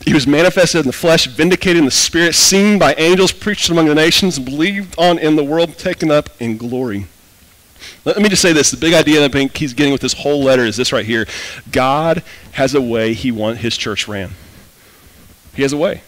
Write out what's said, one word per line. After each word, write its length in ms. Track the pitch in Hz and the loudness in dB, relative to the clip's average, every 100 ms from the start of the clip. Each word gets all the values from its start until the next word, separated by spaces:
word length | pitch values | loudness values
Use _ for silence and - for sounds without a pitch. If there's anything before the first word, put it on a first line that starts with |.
| 143 | 0
He 80 | |
was 120 | 151 123 | 0 2
manifested 540 | 147 180 190 165 165 | 2 2 4 2 2
in 60 | 131 | -2
the 80 | |
flesh, 320 | - 170 165 139 | 0 2 2 2
vindicated 500 | 120 180 180 190 170 | 0 0 2 2 2
in 80 | |
the 60 | 135 | 2
spirit, 440 | - - 165 170 | 2 0 0 2
seen 440 | - - 190 208 202 | 2 2 4 4 4
by 160 | 147 | 2
angels, 380 | 151 160 185 185 | 2 2 4 2
preached 360 | - 214 202 - | 0 -6 -4 0
among 160 | 170 | 2
the 100 | 156 | 4
nations, 440 | 151 160 - 190 139 | 4 2 2 0 -2
believed 560 | 127 147 185 202 190 - | -6 -4 -2 -4 -8 0
on 220 | 175 170 | 0 2
in 180 | 156 151 | 2 2
the 80 | |
world, 320 | 143 160 165 - | 0 0 -2 -4
taken 340 | 185 165 160 | -6 -2 0
up 200 | 147 - - | 0 -2 -8
in 160 | 117 110 | -8 -6
glory." 480 | 120 127 127 101 98 _ _ _ - _ _ - - - - | -6 -6 -4 -6 -10 _ _ _ -20 _ _ -20 -20 -8 -4
Let 120 | 202 | 0
me 80 | 208 | 0
just 100 | 185 | 2
say 140 | 180 | 2
this. 160 | 156 135 | 2 0
The 80 | 123 | -2
big 160 | 160 | 0
idea 260 | 165 147 151 | 2 4 2
that 60 | 143 | 2
I 20 | |
think 260 | 139 135 | 0 -2
he's 200 | - 143 | -4 -6
getting 180 | 120 143 | 0 0
with 80 | 135 | 0
this 140 | 131 | -4
whole 280 | - 143 147 | -4 -2 0
letter 220 | 135 131 | 2 2
is 120 | 113 107 | 0 -2
this 120 | 127 | -2
right 120 | 123 | -2
here. 220 | 104 113 104 - - - - | -2 -4 -4 -8 -14 -16 -6
God 520 | 131 131 147 165 165 - - - | -2 0 0 0 -2 -6 -20 -12
has 220 | - 135 | -4 0
a 60 | 139 | 0
way 320 | 120 113 113 | 0 -2 -2
he 180 | 110 127 | -2 -4
wants 300 | 110 107 117 | -4 -4 -4
his 160 | 117 - | -6 -6
church 320 | 113 101 - | -6 -6 -6
ran. 220 | 101 90 - - - - _ _ _ - - - - - | -8 -10 -14 -20 -20 -20 _ _ _ -20 -20 -20 -20 -16
He 80 | - | -4
has 120 | 135 | -2
a 20 | 147 | -2
way. 240 | 175 - | -4 -6